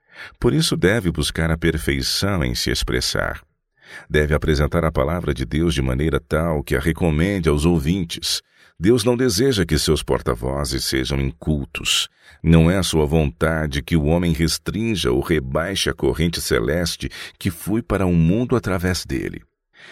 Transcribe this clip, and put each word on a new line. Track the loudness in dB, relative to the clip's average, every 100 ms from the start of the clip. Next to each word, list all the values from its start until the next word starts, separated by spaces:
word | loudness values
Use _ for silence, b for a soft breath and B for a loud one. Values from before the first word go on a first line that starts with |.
| B B B -2
Por | 2
isso | 2 0 2
deve | 2 2 0
buscar | 0 -2 -2 -2
a | 2
perfeição | 0 0 0 -2 -2 -2 -2 0
em | 0
se | -2 -2
expressar. | -2 -2 -2 -2 -2 -4 -6 -14 _ _ B B B B
Deve | 0 2
apresentar | 2 2 2 2 2
a | 0
palavra | 0 0 -2 -2
de | -4
Deus | -2 0 2
de | 2
maneira | 0 0 0 -2
tal | 0 -2 0 -2
que | -2
a | 0
recomende | 0 0 0 2 0 0 0
aos | 2 2
ouvintes. | 2 2 -2 -2 -6 -6 -6 b b b b
Deus | 2 4
não | 2 2
deseja | 0 2 2 2 0
que | 0
seus | 2 0
porta-vozes | 0 -2 -2 -4 -4 -4 -4 -4
sejam | -2 -2 -2 -2
incultos. | -2 -4 -2 -2 -4 -8 -2 -2 -2 B B B
Não | 4 6 6
é | 2
a |
sua | 0 0
vontade | 2 2 0 0 -2 0 -2 -4
que | 0 0
o |
homem | 2 2 2
restrinja | 2 0 -2 -4 -4 -2 -2 0
ou | 0
rebaixe | 0 -2 0 -4 -4 -2 -4
a |
corrente | 0 0 2 -2 -2
celeste | -2 0 0 -2 -2 -4 -8 B B -8
que | -8
flui | -6 -4 -4
para | -2 0 2
o |
mundo | 4 4 2 2 0
através | 0 -2 -2 -4
dele. | -4 -6 -6 -10 -16 _ _ B B